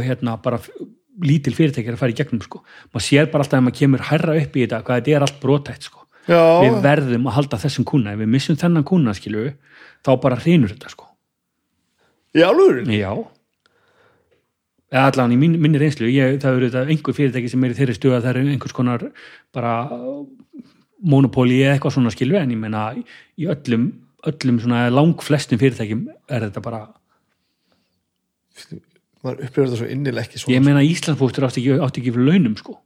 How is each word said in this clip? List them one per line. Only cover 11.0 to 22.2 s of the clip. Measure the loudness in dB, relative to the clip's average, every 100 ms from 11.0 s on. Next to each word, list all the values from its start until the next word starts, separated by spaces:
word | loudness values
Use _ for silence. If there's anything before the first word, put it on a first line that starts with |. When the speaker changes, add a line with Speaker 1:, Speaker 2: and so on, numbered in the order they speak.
| -20 _ _ _ _ _ _ _ _ _ _ _ _
Speaker 2:
Í | 2 4
alvörunni? | 6 6 4 0 -2
Speaker 1:
Já. | -2 -6 -10 _ _ _ _ _ _ _ _ _ _ _ _ _ _ _ _
Eða | 2 2
allavega | 2 2
í | 4
mín, | 4 2
minni | 2 2
reynslu, | 0 0 0
ég, | 2 2 0
það | 0 0
eru | 0
þetta | -2 -2
einhver | -2 -2 -2
fyrirtæki | -2 -2 -4
sem | -2
er | -2
í |
þeirri | 0 -2 0
stöðu | 0 0
að |
það | 0 -2
eru | -2
einhvers | -2 -6
konar | -4 -2 -2 -6 -14 -20 -20 _
bara | -8 -4 -4 -6 -10 -10 -12 -14 -20 _ -20 -20 _ _ _
monopóli | 2 4 4 2 2 2
eða | 2 2
eitthvað | 0 0
svona, | -2
skilur | -2